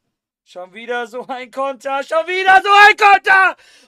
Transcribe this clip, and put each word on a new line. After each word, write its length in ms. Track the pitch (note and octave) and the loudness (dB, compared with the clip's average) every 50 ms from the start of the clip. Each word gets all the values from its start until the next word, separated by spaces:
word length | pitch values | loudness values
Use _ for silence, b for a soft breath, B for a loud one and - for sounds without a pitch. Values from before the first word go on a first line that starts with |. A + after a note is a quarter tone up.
| _ _ _ _ _ _ _ _ _ | _ _ _ _ _ _ _ _ _
Schon 280 | _ - F3+ F3+ F#3 F3 | _ -20 -20 -20 -18 -18
wieder 340 | A3 A#3 A#3 B3 A#3+ A#3+ | -16 -12 -8 -8 -8 -8
so 200 | A3+ G#3 B3 A3 | -10 -12 -14 -14
ein 240 | - B3+ B3 B3+ B3 | -12 -14 -14 -14 -12
Konter! 520 | - C4 C4+ C#4 C4+ - - C#4 C4+ C#4 C4+ | -10 -8 -8 -8 -8 -10 -10 -8 -8 -8 -6
Schon 220 | - D#4+ D#4+ D#4+ | -4 -4 -4 -4
wieder 360 | E4 F4+ F#4 F#4+ F#4+ F#4+ F#4+ F#4 | -4 -6 -2 2 4 4 4 4
so 80 | G4+ | 4
ein 260 | G4+ G4+ G#4 G#4 G#4+ | 4 6 6 4 4
Konter! 600 | - G#4+ G4+ G4+ F#4+ - G#4 F#4+ F#4+ F#4+ F4+ D#4 b b b b b b | 4 2 0 0 0 0 0 2 2 2 0 -2 b b b b b b